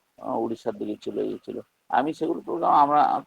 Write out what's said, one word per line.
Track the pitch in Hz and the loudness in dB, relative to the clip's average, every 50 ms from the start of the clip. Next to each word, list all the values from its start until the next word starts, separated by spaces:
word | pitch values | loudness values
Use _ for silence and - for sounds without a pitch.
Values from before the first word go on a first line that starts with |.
| _ _ _ - | _ _ _ -12
আহ, | - 113 127 117 | -8 -6 -4 -2
উড়িষ্যার | 117 117 113 - - 117 107 | -2 -4 -4 -4 -6 -6 -6
দিকে | 104 107 107 107 - - | -4 -6 -6 -6 -6 -8
ছিল, | 110 104 107 | -6 -4 -4
এই | 107 104 101 - - | -4 -4 -6 -8 -10
ছিল, | - 104 - - _ _ _ _ _ | -10 -12 -12 -12 _ _ _ _ _
আমি | - 120 135 156 151 | 0 0 0 0 -2
সেগুলো | - 160 160 170 165 | -4 -4 -4 -4 -4
প্রোগ্রাম, | - - - 165 175 175 | -6 -6 -4 -2 2 4
আমরা | 170 156 143 143 147 147 - - - - - | 6 6 6 6 6 4 4 4 2 0 -2